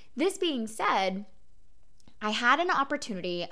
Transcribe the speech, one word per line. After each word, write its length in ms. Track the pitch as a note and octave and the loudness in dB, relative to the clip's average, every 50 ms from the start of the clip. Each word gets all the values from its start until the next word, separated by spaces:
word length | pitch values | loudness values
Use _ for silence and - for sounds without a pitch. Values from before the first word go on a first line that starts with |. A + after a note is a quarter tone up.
| - - - | -16 -10 -2
this 220 | - D#4 G4 F#4 - | 0 2 2 2 2
being 300 | F#4 E4+ C#4 A#3 A3 G#3+ | 0 0 2 0 -2 -4
said, 580 | - - - F#4 C4+ G3 F#3+ F#3 F#3 G3 G#3 - - - - - - - - - - - - - - - - - - - | -4 -2 0 2 4 4 2 2 0 -2 -6 -10 -12 -14 -14 -16 -16 -16 -16 -16 -16 -16 -16 -16 -16 -16 -16 -16 -10 -4
I 80 | G#3+ G#3+ | -2 -2
had 300 | G#3+ A3 A#3+ A#3+ C4+ D4+ | 0 4 6 6 6 6
an 100 | F4 F4+ | 6 4
opportunity 760 | F4 C4 C#4 - D4 C#4+ - - G3+ F3+ E3 F3+ F3 F3 E3+ - | 4 2 2 2 0 -2 -2 -4 -4 -4 -2 -2 -2 -2 -4 -6